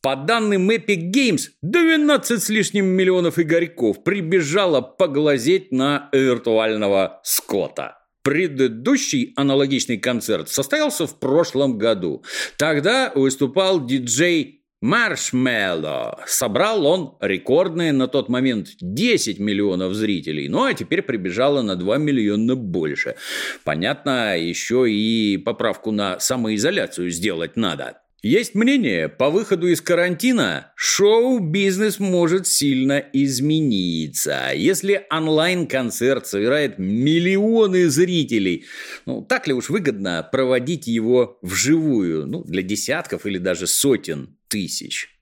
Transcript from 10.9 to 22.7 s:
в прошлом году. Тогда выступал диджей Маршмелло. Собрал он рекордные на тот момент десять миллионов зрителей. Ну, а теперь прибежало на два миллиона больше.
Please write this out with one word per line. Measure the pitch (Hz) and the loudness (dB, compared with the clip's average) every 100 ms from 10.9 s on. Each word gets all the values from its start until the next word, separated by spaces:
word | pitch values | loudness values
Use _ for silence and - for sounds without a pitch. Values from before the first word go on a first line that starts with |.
| - 165 | -2 -6
в | - | -4
прошлом | 131 143 165 131 139 113 | 0 2 2 0 0 0
году. | 113 107 87 67 - - - - | 0 0 -2 -6 -10 -10 -10 -2
Тогда | 151 151 151 254 262 | 0 2 2 0 0
выступал | 139 135 135 135 139 190 185 123 | 2 0 2 -2 2 2 2 0
диджей | 135 123 120 175 170 135 - _ _ | -2 -2 0 2 2 -2 -10 _ _
Маршмелло. | 110 208 226 156 - 127 127 120 95 85 76 67 57 - - | 0 2 0 -2 -4 0 0 2 0 -2 -4 -6 -6 -10 -6
Собрал | - 123 104 202 220 147 | -2 -2 0 0 2 2
он | 185 160 _ | 2 -2 _
рекордные | 101 95 - 139 185 165 170 | -2 -2 2 2 2 0 0
на | 139 131 | 2 2
тот | 143 120 | 0 0
момент | 123 131 113 85 - | 0 0 -2 -6 -10
десять | 87 107 233 214 - 95 | -8 -2 2 2 0 -4
миллионов | 104 98 101 90 92 | -2 0 0 0 -2
зрителей. | 101 107 95 76 76 71 | -2 -2 -2 -4 -6 -4
Ну, | 123 | -2
а | 269 | -2
теперь | 226 - 170 | -2 -4 -4
прибежало | 190 117 92 90 135 143 | -2 -4 -4 0 0 2
на | 110 92 | -2 -2
два | 90 117 | 0 0
миллиона | 151 135 107 104 113 131 | 0 0 0 0 0 -2
больше. | 110 | -2